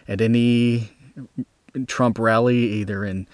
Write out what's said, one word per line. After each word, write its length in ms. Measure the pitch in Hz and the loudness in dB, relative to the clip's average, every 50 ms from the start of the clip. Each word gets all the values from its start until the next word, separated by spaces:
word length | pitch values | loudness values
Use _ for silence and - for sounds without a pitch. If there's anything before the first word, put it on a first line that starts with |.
| - - | -12 -8
at 140 | 98 101 | -2 0
any 680 | 113 113 117 120 120 120 120 120 120 120 117 117 113 107 _ _ - - - - 127 - - - 123 _ _ _ _ _ - 131 131 - | 2 2 4 4 4 4 4 4 2 2 0 -2 -4 -8 _ _ -20 -20 -18 -18 -18 -16 -12 -12 -12 _ _ _ _ _ -10 -10 -8 -6
Trump 320 | - - 127 120 107 - | -2 -2 0 0 0 0
rally, 380 | 113 113 110 113 117 123 123 120 | 0 2 2 4 4 4 2 2
either 480 | 120 113 104 107 104 92 104 95 104 | 0 0 -2 -2 -4 -4 -4 -6 -6
in 240 | 101 95 95 95 - | -6 -6 -8 -8 -10